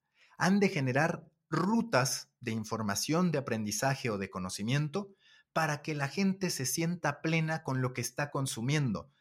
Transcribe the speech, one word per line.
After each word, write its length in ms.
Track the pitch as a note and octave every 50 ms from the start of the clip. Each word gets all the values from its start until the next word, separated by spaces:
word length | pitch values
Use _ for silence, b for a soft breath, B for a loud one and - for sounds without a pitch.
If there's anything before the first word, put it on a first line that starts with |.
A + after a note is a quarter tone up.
| b b b b b b b
han 220 | b D3+ F3+ G3 G3+
de 80 | G3 F#3
generar 560 | - D3+ C3+ B2+ A#2+ C#3 D#3 E3+ E3+ - - - _ _ _ -
rutas 800 | D#3 D#3+ E3+ G3 A3+ A#3 A#3 - - B2+ C3 C3 - - - _ _ -
de 100 | - A2+
información, 800 | A2+ A2+ G#2+ - A#2 A2 A2 G2+ G2 - - - D3+ F3 F#3 F3
de 80 | D3+ C#3+
aprendizaje 720 | B2+ - A#2+ A2 G#2+ G#2 G2+ - C3 C3+ C3+ - - A#2+
o 80 | G#2 G2
de 100 | G2 F#2+
conocimiento 800 | - F#2+ F#2 F2+ - - G#2 A2+ C3 D3 D3+ D3 C#3+ G3 G3+ G3 b b b b b b b b -
para 260 | E3 D#3+ D3+ D3 C#3+
que 140 | - D#3 D#3
la 140 | D3 C#3 C3+
gente 420 | - G3 G3 F#3+ F#3 F#3+ F#3 F3
se 160 | - - C3
sienta 560 | B2+ - E3 E3 E3+ F3 E3+ - D3 C#3 -
plena 400 | - D#3+ E3 E3 D#3+ D#3 D#3+ D3+
con 180 | - - C3 C3
lo 140 | B2+ B2 B2+
que 80 | B2
está 280 | A#2+ - - - C#3+ C#3+
consumiendo. 800 | - C#3+ C3+ C3 - - A2 C3 D3 D3+ C#3+ A#2+ F#2+ F2 - b b b